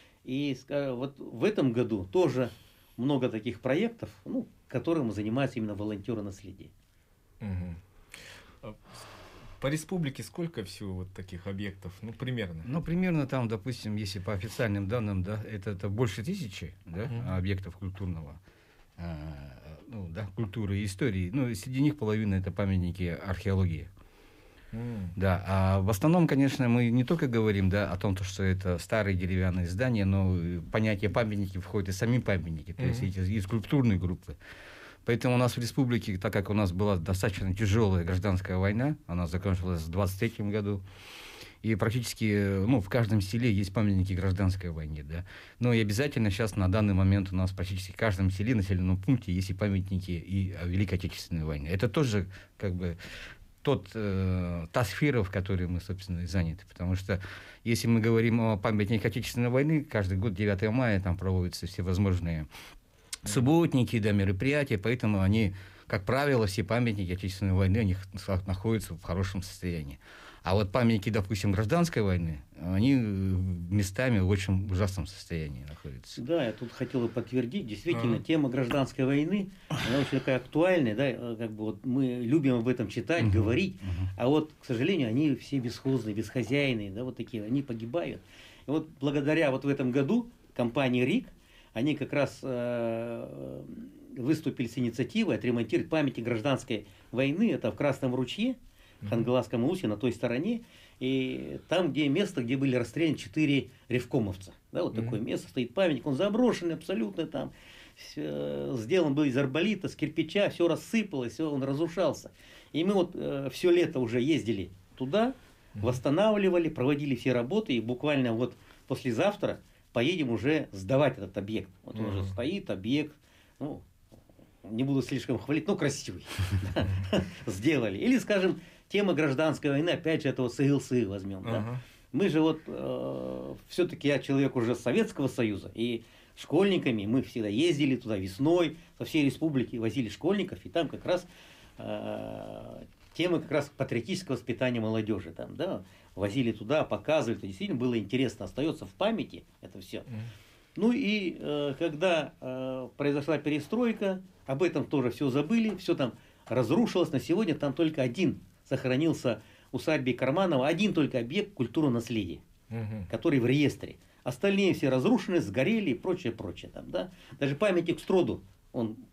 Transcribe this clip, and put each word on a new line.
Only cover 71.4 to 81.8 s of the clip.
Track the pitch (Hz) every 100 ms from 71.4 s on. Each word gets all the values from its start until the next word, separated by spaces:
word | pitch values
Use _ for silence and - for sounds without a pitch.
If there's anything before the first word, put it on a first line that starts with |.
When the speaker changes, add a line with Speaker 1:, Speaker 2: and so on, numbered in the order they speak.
| 104
Speaker 3:
гражданской | 95 98 170 165 123
войны, | 101 90 85 73 - -
они, | 85 95 127
э, | 135
местами | 110 98 95 92 95 87 85 104 92 - 127 104
в | 92
очень | 101 98 95 95
ужасном | 92 104 92 82
состоянии | - - 82 76 64 71
находятся. | 76 73 64 - -
Speaker 1:
Да, | 123 170 120
я |
тут | 107 117
хотел | - 123 131
бы | 117
подтвердить, | 120 95 127 120 202 123
действительно, | 104 170 139 117
Speaker 2:
Ага. | 113
Speaker 1:
тема | - 160 139
гражданской | 131 120 143 131 -
войны, | 131 143 156 202 190 - -
она | 135 - 135
очень | 135 135
такая | 139 131
актуальная, | - 151 180 175 120
да, | 107 139
э, | 117 120 110
как | 113
бы | 107
вот | 107 101